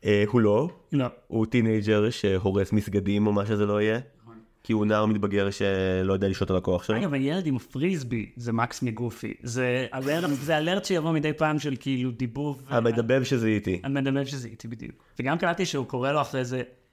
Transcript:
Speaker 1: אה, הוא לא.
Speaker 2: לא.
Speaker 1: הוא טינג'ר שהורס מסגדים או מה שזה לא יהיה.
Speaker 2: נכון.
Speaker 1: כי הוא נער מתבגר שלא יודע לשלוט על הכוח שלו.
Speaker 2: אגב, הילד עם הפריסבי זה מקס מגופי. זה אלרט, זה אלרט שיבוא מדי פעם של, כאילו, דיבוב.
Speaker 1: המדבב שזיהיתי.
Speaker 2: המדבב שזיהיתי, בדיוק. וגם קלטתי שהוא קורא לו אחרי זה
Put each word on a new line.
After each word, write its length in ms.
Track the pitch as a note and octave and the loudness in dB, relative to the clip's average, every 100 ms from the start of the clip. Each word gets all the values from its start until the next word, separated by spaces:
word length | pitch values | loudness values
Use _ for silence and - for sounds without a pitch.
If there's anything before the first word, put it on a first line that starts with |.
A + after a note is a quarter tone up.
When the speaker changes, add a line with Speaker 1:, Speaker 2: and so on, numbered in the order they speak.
| G#2+ | 2
Speaker 1:
אה, 180 | G2+ G#2 | 2 4
הוא 140 | A#2+ | 4
לא. 280 | A2 G#2 D#3+ - _ | 4 4 0 -6 _
Speaker 2:
לא. 120 | D3 B2 - _ | -2 -2 -4 _
Speaker 1:
הוא 180 | A2+ A2 | -2 0
טינג'ר 640 | B2 A2+ A2 G2+ G#2+ G#2+ | 2 2 2 2 2 2
שהורס 640 | - G2+ F#2+ G2 F#2+ G2 | 0 0 2 2 0 2
מסגדים 540 | G#2+ G2+ G2+ F#2+ G2+ G#2+ | 0 0 -2 0 2 2
או 60 | |
מה 120 | G#2 G2+ | 2 0
שזה 200 | G#2+ G#2 | 0 0
לא 160 | G#2 | 2
יהיה. 180 | G#2+ A2 C3+ _ | 2 0 -4 _
Speaker 2:
נכון. 140 | - A2+ - _ | -20 -20 -20 _
Speaker 1:
כי 100 | - | -2
הוא 120 | A2 G#2 | 0 4
נער 200 | G#2+ G#2+ | 4 4
מתבגר 440 | G#2+ G2+ G2+ G2 | 2 0 0 0
שלא 640 | G2 G2+ F#2+ F#2+ F#2 F#2+ | 0 0 2 2 2 2
יודע 140 | G2 G2 | 2 0
לשלוט 220 | F#2+ F#2+ | 0 0
על 60 | F#2 | 0
הכוח 260 | F2+ F2+ | 2 -2
שלו. 140 | - A2 | 0 -2
Speaker 2:
אגב, 160 | F3+ | 0
הילד 340 | C#3+ C3+ E3+ E3+ | 0 0 -2 -2
עם 80 | C3 | -4
הפריסבי 760 | - C3+ D#3+ F#3 B2+ A#2 G2+ - | -4 -4 -2 -2 -4 -6 -6 -8
זה 160 | A#2 | -4
מקס 280 | A2+ A#2+ - | -2 -2 -2
מגופי. 500 | B2+ A2+ A#2+ G#2+ A2 - | -6 -4 -6 -6 -10 -10
זה 440 | B2 A#2+ B2+ B2 B2+ | -8 -2 0 0 -2
אלרט, 360 | C3 C3+ D#3 E3+ | -6 -2 -2 -2
זה 280 | C#3 C3+ D#3 | -2 0 0
אלרט 280 | D#3 F#3+ G3 | 2 -2 0
שיבוא 260 | F3+ D#3 | 0 2
מדי 220 | D#3+ D3+ | 0 0
פעם 260 | D3+ D#3 D3+ | 0 0 0
של, 160 | C#3+ C3 | -2 -4
כאילו, 320 | - C3 B2+ | -2 -2 -2
דיבוב. 520 | A#2 B2+ B2 D3 C3+ - | -2 -6 -4 -6 -6 -2
Speaker 1:
המדבב 540 | B2 A#2 A2+ A#2 C3 | 2 2 2 4 2
שזיהיתי. 580 | B2 C3+ A2+ G#2+ G2+ F#2 | 2 2 2 2 0 -2
Speaker 2:
המדבב 420 | C3+ C#3 C3+ C3+ C3+ | -2 -2 0 0 -2
שזיהיתי, 420 | C#3 A#2 A2 A#2 | -6 -10 -14 -14
בדיוק. 360 | A#2 A#2 - _ - | -12 -14 -16 _ -8
וגם 180 | C3 E3 | -2 0
קלטתי 280 | F3+ F3 F3 | 0 0 -2
שהוא 200 | C#3+ B2+ | -2 -2
קורא 260 | B2+ C3 | -2 0
לו 100 | D3+ | 0
אחרי 240 | C#3 C3+ B2 | 0 -2 -2
זה 180 | B2+ A#2+ - _ | -4 -6 -12 _